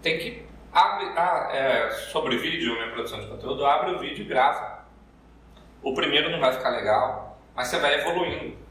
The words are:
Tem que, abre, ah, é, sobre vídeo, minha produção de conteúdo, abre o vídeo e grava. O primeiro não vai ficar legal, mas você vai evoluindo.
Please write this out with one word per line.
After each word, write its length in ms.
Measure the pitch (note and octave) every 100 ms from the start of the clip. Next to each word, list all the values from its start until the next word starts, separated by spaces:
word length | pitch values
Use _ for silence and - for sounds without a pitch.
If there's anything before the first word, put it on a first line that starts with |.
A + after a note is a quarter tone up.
Tem 160 | E3 E3
que, 240 | E3+ - - - -
abre, 320 | F3 F#3 G3 F#3+ E3+
ah, 320 | F3+ D#3+ -
é, 400 | C#3 C3 G#2 - - -
sobre 240 | D#3 - A#2+
vídeo, 380 | - - A#2
minha 160 | A#2 A2+
produção 300 | A#2 A#2 A2
de 60 | -
conteúdo, 360 | G#2+ B2+ B2+
abre 280 | C#3+ - F#3+
o 40 | F3
vídeo 280 | - D3 G#2
e 20 |
grava. 560 | B2+ C#3 - - - - - - - - - - - - -
O 120 | C#3
primeiro 340 | C3+ D#3 C#3+ D#3+
não 80 | E3+
vai 120 | C3
ficar 160 | - B2+
legal, 720 | B2 G#2+ G#2+ - - - - - -
mas 120 | -
você 100 | F3
vai 160 | F#3+ D3
evoluindo. 560 | E3+ F3 E3+ - - - -